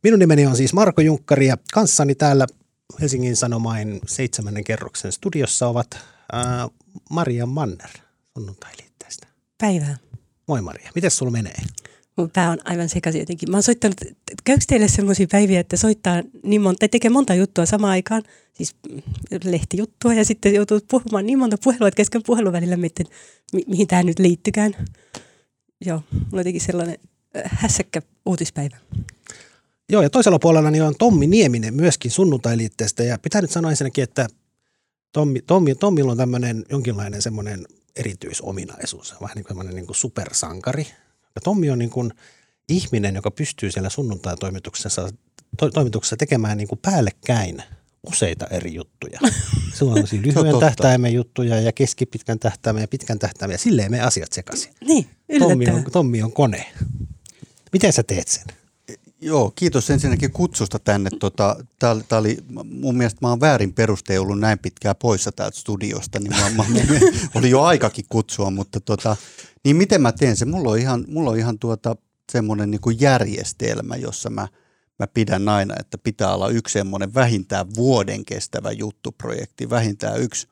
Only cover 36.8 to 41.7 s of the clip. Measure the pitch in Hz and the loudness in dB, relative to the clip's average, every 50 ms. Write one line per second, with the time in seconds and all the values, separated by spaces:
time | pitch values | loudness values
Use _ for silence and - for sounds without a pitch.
36.8 | 120 120 110 98 101 101 104 104 - 117 110 107 101 104 104 92 85 - _ _ | -4 -4 -4 -4 -6 -8 -6 -6 -6 -6 -6 -8 -8 -8 -10 -12 -14 -18 _ _
37.8 | _ _ _ - 117 113 98 - - - - - - - 95 95 - - - - | _ _ _ -8 -8 -8 -8 -10 -14 -12 -12 -10 -10 -8 -10 -10 -10 -12 -14 -12
38.8 | - - - - - - - - - 101 - 107 95 - 101 92 95 90 92 92 | -12 -12 -12 -12 -16 -20 -16 -14 -16 -12 -12 -14 -12 -12 -12 -10 -10 -10 -10 -12
39.8 | 90 82 82 - - 110 _ - - - - - - 95 - 92 - - - - | -12 -8 -6 -6 -6 -6 _ -8 -10 -6 -6 -6 -6 -6 -10 -8 -6 -4 -4 -4
40.8 | 151 - _ _ _ _ _ _ _ _ _ - - 170 208 202 170 147 | -6 -8 _ _ _ _ _ _ _ _ _ -6 -2 0 0 2 2 2